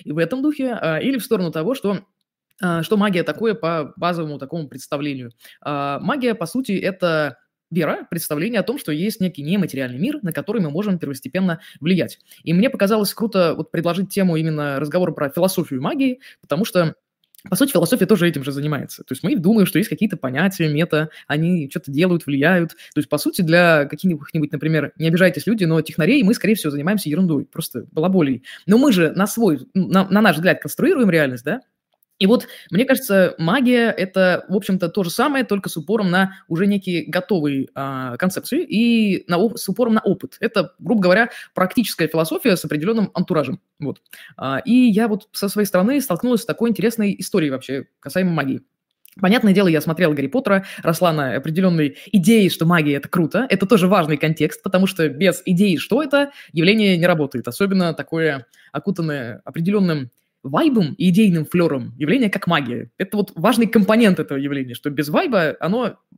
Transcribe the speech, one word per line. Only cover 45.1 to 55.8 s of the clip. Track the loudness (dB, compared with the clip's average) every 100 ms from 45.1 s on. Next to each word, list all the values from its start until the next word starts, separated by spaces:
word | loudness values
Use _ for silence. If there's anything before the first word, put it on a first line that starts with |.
| -2 -6
со | -6 -4
своей | 0 0
стороны | 2 2 2
столкнулась | 0 -2 0 0
с | 0
такой | -2 -2
интересной | 0 -2 0 -2 -2
историей | -2 0 0
вообще | -2 -6 -8 -10 _
касаемо | -6 -2 0
магии. | 0 -2 -4 -8 _ _ _ _ -2
Понятное | 2 4 4
дело, | 4 4
я | 2
смотрела | 0 0 2
"Гарри | 2 0
Поттера", | -2 2 0 0 -6
росла | -4 0 2
на | 2 -2 -2
определённой | -2 0 2 2 0 -2 0
идее, | 2 6 6 4
что | 2 2
магия — | 4 2 -2
это | -2
круто. | -2 0 0 -2
Это | -2 2
тоже | 4 4
важный | 2 2 0
контекст, | 0 0 -2 -2
потому | -2 0 2
что | 0 -2
без | 0 0 0 0
идеи | 2 4
"что | 2